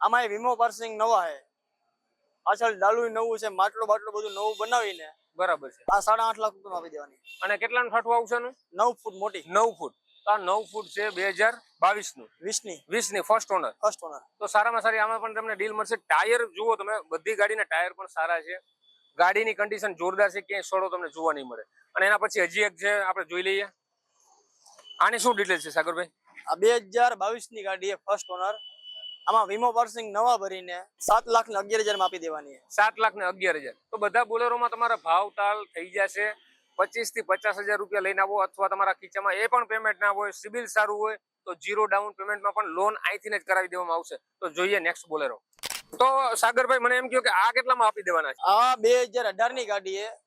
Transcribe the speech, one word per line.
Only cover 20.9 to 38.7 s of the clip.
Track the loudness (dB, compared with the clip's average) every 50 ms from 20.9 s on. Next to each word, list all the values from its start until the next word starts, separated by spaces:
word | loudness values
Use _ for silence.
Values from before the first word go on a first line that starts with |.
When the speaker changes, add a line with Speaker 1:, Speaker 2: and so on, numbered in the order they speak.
| -4 -6 -8
Speaker 2:
જોવા | -8 -6 -2 -2 -2 -2
નહીં | -2 -6
મળે. | -12 -14 -16 -16 _ _ _ _ _ -2
અને | 0 2
એના | 2 2
પછી | 2 0 0 0 0
હજી | -2 0 0 0
એક | 0 0 -2
છે, | -2 -2 0
આપણે | 0 0 0 -2 -2 -4 -4
જોઈ | -6 -4 -4 -2
લઈએ. | -2 -2 -2 -4 -8 _ _ _ _ _ _ _ _ _ _ _ _ _ _ _ _ _ _ _ -20 _ -20 -20 -8 -2 2
આની | 2 2 2 2
શું | 2 2 2
ડિટેલ | 2 0 0 0 -2
છે | -2 -4
સાગરભાઈ? | -2 -2 -2 -2 -2 -6 -6 -8 _ _ _ _ -20 -12 -6
Speaker 1:
આ | -6 -2
બે | 2 4 4 4
હજાર | 2 0 -2 2 4 4 4 4
બાવીસ | 0 -4 -4 -4 -6 -10 -14
ની | -14 -10 -6
ગાડી | -6 -6 -4 -4 -6
છે, | -6
ફર્સ્ટ | -4 -2 -2 -2 -2 -2 -8
ઓનર. | -6 -4 -4 -4 -4 -6 -10 -20 -20 _ -20 -20 -20 -18 -18 -18 -14 -6 -2
આમાં | 2 2 2 2
વીમો | 2 -2 -2 -2 0
પાસિંગ | 2 0 0 0 -2 -10 -8 -4
નવા | -2 2 2 2 2
ભરીને | 2 0 -6 -8 -10 -10 -10 -12 -12 -12 _ _ -4
સાત | 2 4 4 4 4
લાખ | 4 2 2 2 2
ને | -4
અગિયાર | -4 -2 0 0 0
હજાર | 2 0 2
માં | 2 0
આપી | 0 -2 -4
દેવાની | -6 -6 -8 -8 -10 -14 -20
છે. | -20 _ -4
Speaker 2:
સાત | 2 2 2 2 2 2
લાખ | 0 0 0
ને | 0 -4
અગિયાર | -4 -2 0 0 0 0
હજાર. | 0 -4 -10 -12
તો | _ _ -10 -6
બધા | -2 -2 0 2 2 0
બોલેરોમાં | 2 0 0 0 0 0 0 0 -2
તમારા | 0 0 0 0 0
ભાવ | -2 0 2 2 2 2 0 -2
તાલ | -2 0 0 0 -2 -6
થઈ | -10 -12 -12 -12 -6
જશે. | -2 -2 -2 -2 0 -2 -4 -4 -4 _ _ _ _ _ _ _ -2
પચીસ | -2 -2 -2 -2 -6 -6 -6 -6
થી | -6
પચાસ | -2 -2 -2 0 0 -2 -2 -2
હજાર | -2 -2 -2
રૂપિયા | -2 -2 -2 -4 -2
લઈને | -2 0 0 0
આવો, | 0 2 2 0
અથવા | 0 0 _ -2 -2
તમારા | 0